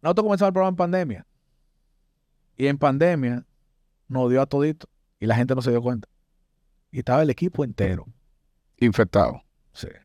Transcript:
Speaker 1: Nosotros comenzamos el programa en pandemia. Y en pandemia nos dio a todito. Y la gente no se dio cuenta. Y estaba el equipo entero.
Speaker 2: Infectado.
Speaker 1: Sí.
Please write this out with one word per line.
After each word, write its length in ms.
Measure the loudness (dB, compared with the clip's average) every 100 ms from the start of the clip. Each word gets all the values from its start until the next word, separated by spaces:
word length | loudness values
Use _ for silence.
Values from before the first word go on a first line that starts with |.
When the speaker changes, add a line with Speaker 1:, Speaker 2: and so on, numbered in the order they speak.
Speaker 1:
Nosotros 220 | 0 0
comenzamos 260 | 0 2 2
el 40 |
programa 160 | 2 0
en 40 | 0
pandemia. 520 | -2 -2 -4 -8 -14 _ _ _ _ _ _ _ _ _ _ _ _ _
Y 100 | -2
en 100 | 2
pandemia 680 | 0 2 2 2 -2 -4 -10 _ _ _ _ _ _
nos 220 | -2 2
dio 100 | 2
a 40 | 0
todito. 400 | 0 -2 -2 -12 _ _ _
Y 80 | 0
la 80 | 0
gente 180 | 2
no 80 | 0
se 80 | 0
dio 120 | 0
cuenta. 260 | 0 -6 -8 _ _ _ _ _ _ _ _
Y 80 | -10
estaba 220 | -2 2
el 80 | 2
equipo 340 | 0 -4 -2
entero. 420 | -6 -2 -2 -2 -8 -20 _ _ _ _ _ _
Speaker 2:
Infectado. 680 | 0 2 2 2 2 -2 _ _ _
Speaker 1:
Sí. 140 | -18 -16 -18